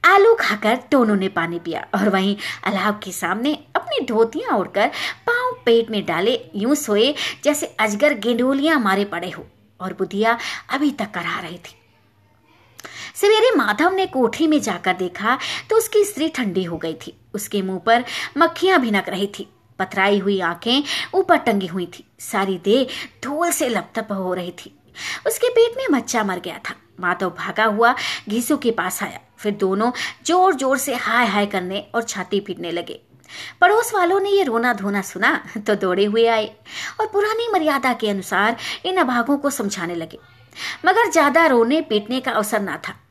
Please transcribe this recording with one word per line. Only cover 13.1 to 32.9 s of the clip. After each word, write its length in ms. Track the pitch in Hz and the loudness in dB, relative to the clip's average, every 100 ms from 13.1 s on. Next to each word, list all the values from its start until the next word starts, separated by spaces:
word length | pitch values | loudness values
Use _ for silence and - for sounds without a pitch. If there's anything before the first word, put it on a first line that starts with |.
| - | 0
सवेरे 400 | 403 427 466 403 | 4 6 6 4
माधव 380 | 214 214 339 | 0 2 2
ने 120 | 381 370 | 2 -2
कोठरी 420 | 262 226 - 320 | 0 0 2 2
में 140 | 302 | 2
जाकर 320 | 214 175 190 | 0 -4 -2
देखा 440 | 185 180 175 208 262 - - - | -2 -4 -4 -2 -2 -4 -10 0
तो 60 | 440 | 0
उसकी 280 | 440 427 | 4 2
स्त्री 260 | 403 - 320 | 2 0 -4
ठंडी 340 | 320 220 175 | -2 -2 -2
हो 140 | 175 165 | -2 -4
गई 160 | 165 | -6
थी, 240 | 160 - - _ | -8 -12 -18 _
उसके 280 | 202 - 208 | -10 -4 -4
मुंह 180 | 190 185 | -4 -4
पर 260 | 226 233 247 - - 277 | 2 2 2 -8 -8 2
मक्खियां 440 | 330 - 370 370 | 2 4 4 4
भिनक 280 | 240 202 180 | 4 0 -2
रही 180 | 185 202 - | -4 -4 -6
थी, 100 | - _ _ - | -16 _ _ -6
पथराई 400 | 185 196 196 202 | -4 2 2 2
हुई 200 | 190 196 | 2 0
आंखें 420 | 170 170 233 262 294 - - | -2 -4 0 0 0 -6 -2
ऊपर 240 | 381 370 330 | -2 2 2
टंगी 300 | - 202 185 | 4 0 -2
हुई 180 | 185 170 | -6 -8
थी, 220 | - - _ | -10 -20 _
सारी 380 | - 208 196 185 | -6 -4 -2 -2
देह 300 | 196 240 254 - - _ | 2 2 2 -6 -14 _
धूल 280 | 247 294 349 | -8 -2 -2
से 180 | 339 277 | 0 -2
लपतप 420 | 214 - 226 214 | -2 -6 -8 -6
हो 220 | 196 185 | -6 -4
रही 180 | 180 175 | -4 -6
थी। 280 | - - _ _ - - - - | -12 -20 _ _ -14 -10 -4 -4
उसके 220 | 453 494 | 0 2
पेट 280 | 494 466 480 | 4 4 2
में 240 | 523 277 | 0 0
बच्चा 220 | - 233 | 2 -2
मर 160 | 202 180 | -2 -4
गया 200 | 180 - - | -8 -12 -12
था। 60 | - _ - | -14 _ -6
माधव 300 | 180 175 185 | -2 0 -2
भागा 360 | 165 196 202 220 | -4 -6 0 2
हुआ 300 | 208 233 240 - - - | 4 4 4 -4 -8 -4
घीसू 280 | 220 233 294 | -4 0 0
के 140 | 247 | 0
पास 320 | 226 180 - | 0 -4 -4
आया, 160 | 190 - _ _ | -8 -10 _ _
फिर 160 | 214 | -4
दोनों 380 | 202 190 196 233 247 - - - | 0 0 2 0 -2 -8 -6 0
जोर 280 | 359 370 | 4 4
जोर 240 | 277 262 269 | 4 0 0
से 180 | 269 247 | -2 -4
हाय 300 | - 233 233 | 0 2 2
हाय 200 | 202 202 | 2 0
करने 340 | 202 180 196 - 226 | -2 -4 -8 -6 -6
और 80 | |
छाती 360 | 226 202 180 202 | -6 -8 -4 -4
पीटने 320 | 202 170 170 | -4 -10 -6
लगे। 300 | 170 170 | -8 -8